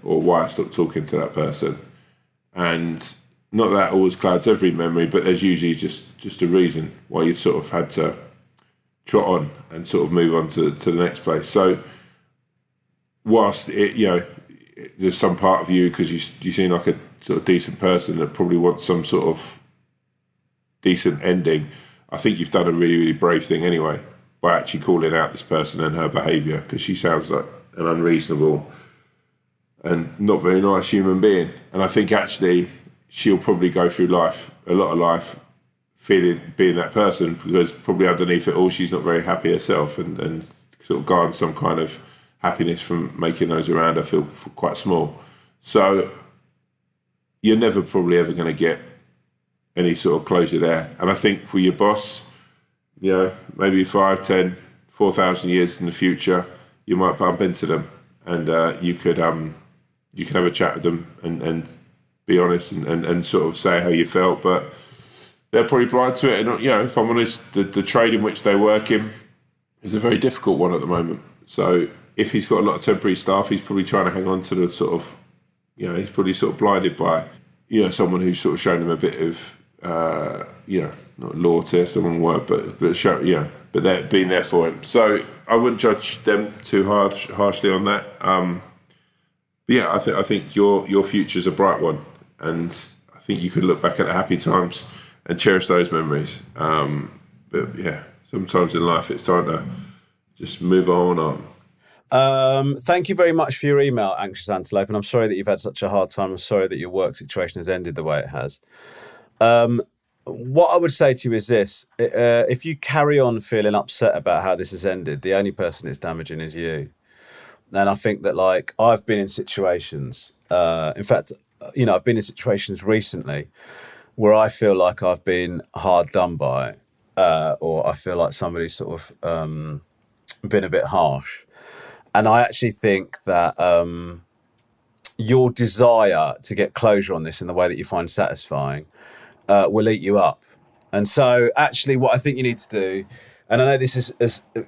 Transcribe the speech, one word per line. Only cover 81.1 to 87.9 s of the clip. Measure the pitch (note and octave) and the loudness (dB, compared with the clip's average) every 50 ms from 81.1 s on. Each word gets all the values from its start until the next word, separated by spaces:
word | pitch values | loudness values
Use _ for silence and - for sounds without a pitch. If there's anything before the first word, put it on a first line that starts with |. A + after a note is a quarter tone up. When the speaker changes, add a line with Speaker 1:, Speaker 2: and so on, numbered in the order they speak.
| _ - | _ -14
Speaker 1:
not | - - - | -12 -10 -6
loyalty, | D#2 F2 E2+ E2+ E2+ D#2+ - - F2 | 0 2 2 2 2 0 0 2 2
that's | F2 F2 - | 2 2 0
the | F#2 | -2
wrong | F#2 F2 E2+ E2 | 0 0 0 0
word, | E2 E2 D#2+ D#2+ - | 2 2 0 0 0
but, | - - F2+ - F#2 - - | -2 -2 -2 -2 -6 -8 -2
but | - E2+ F2 | 0 0 0
show, | - - G#2 E2+ - | 2 2 0 2 2
you | - F2 F2+ | 2 2 2
know, | D2+ D2 D2 - - - - - | 2 0 -4 -8 -16 -14 -6 -4
but | - D#2 | 0 2
they're | F#2+ F#2 E2+ D2 | 2 0 0 -2
being | D2 - F#2+ F#2+ F#2 | 0 2 2 2 4
there | F#2 F2+ E2 | 2 0 0
for | - - F2 E2 E2 | 2 2 2 2 2
him. | D#2+ - - | -2 -6 -6
So | - - A#2 A#2 G#2+ G#2 - - - - - - - | 0 2 4 4 4 2 0 -4 -8 -16 -14 -4 0
I | A2+ | 2
wouldn't | A#2 A#2+ B2 A#2 G#2 | 2 2 2 0 2
judge | - A2+ G#2 - - - - - - | 2 2 0 0 -2 -8 -10 -6 0
them | A2 G#2 G2+ G#2+ G#2 - - - | 0 0 0 0 -4 -10 -14 -8
too | - - G2+ F#2+ | -2 0 2 2
hard, | G2+ G#2 G#2 G2 G2 G2 | 2 2 2 2 0 0
harshly | - - - - - G2+ G2+ G2 - - G2+ | -4 -12 -10 -4 0 0 0 0 0 0 0
on | F#2+ F#2+ G2 | 0 2 2
that. | G2 | 0